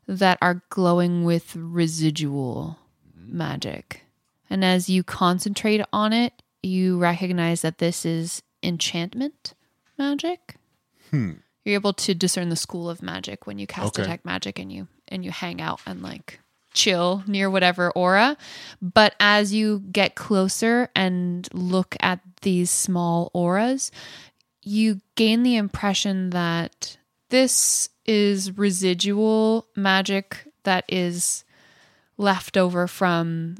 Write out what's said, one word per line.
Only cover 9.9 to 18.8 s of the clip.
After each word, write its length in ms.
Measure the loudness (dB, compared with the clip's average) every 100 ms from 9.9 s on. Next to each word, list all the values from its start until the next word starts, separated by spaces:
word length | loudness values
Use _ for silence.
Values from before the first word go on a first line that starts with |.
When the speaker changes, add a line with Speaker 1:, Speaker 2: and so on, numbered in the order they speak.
| -6
Speaker 1:
magic. 580 | -4 -2 -4 -6 -10 -20 _ _ _ _ _
Speaker 2:
Hmm. 200 | -2 -2 -6 _ _
Speaker 1:
You're 120 | -2 0
able 180 | 0
to 200 | -2 -2 0
discern 340 | 0 0 -2
the 60 | -4
school 340 | -6 -8 -8
of 120 | -10
magic 440 | -10 -10 -10 -14 -14
when 120 | -12
you 80 | -12
cast 200 | -6 -6 -4
Speaker 2:
Okay. 40 |
Speaker 1:
Detect 200 | -4 -6 -6
Magic 340 | -6 -6 -10
and 120 | -12
you, 160 | -12 -14 _ _
and 180 | -10 -8
you 60 |
hang 280 | -8 -10 -8
out 200 | -8 -8 -12
and, 160 | -12
like, 360 | -12 -14 -18 -20 _ _ _
chill 500 | 0 2 2 2 0 -2
near 240 | 0 2
whatever 400 | 4 2 2 0
aura. 460 | 2 4 4 4 0 -10 -18 -18 -10